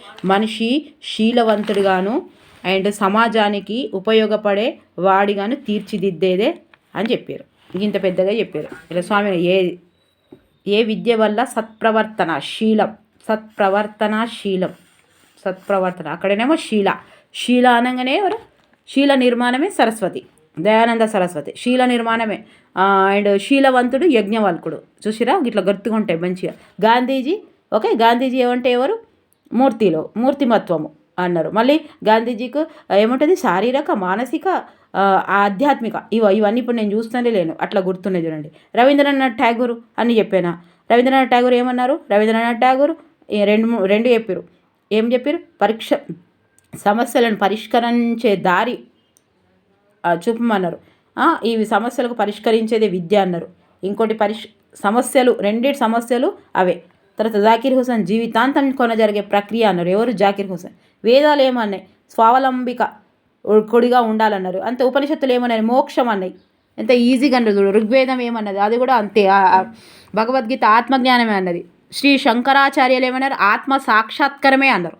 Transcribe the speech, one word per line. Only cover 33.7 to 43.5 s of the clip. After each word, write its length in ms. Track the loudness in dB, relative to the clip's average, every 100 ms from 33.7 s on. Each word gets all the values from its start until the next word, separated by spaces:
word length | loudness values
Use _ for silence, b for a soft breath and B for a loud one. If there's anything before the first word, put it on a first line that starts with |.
| -2 -2
మానసిక, 720 | -4 -2 -4 -4 -6 -4 -4 -6 b b 0
ఆ, 280 | 2 2 2
ఆధ్యాత్మిక. 640 | 0 0 0 0 0 -2 -8 -4
ఇవ-, 180 | 0 2
ఇవన్నీ 300 | 4 2 0
ఇప్పుడు 160 | -2 -2
నేను 160 | -2
చూస్తూనే 380 | -4 -4 -4 -2
లేను, 260 | 0 -2 -4
అట్లా 200 | -4 -2
గుర్తున్నాయి 460 | -2 -4 -4 -4 -4
చూడండి. 240 | -8 -12 b b 2
రవీంద్రనాథ్ 600 | 4 4 2 2 -2 0
ఠాగూర్ 340 | 0 0 -2 -6 -10 -4
అని 200 | 0 2
చెప్పానా? 420 | 2 0 -2 -6 b b 0
రవీంద్రనాథ్ 380 | 2 4 2 2
ఠాగూర్ 240 | 2 2
ఏమన్నారు? 460 | 2 0 -2 -2 -2 0
రవీంద్రనాథ్ 480 | 2 2 0 0 2
ఠాగూర్ 320 | 2 2 2 -2 -12 _ -6
ఈ 140 | 0
రెండు 220 | 2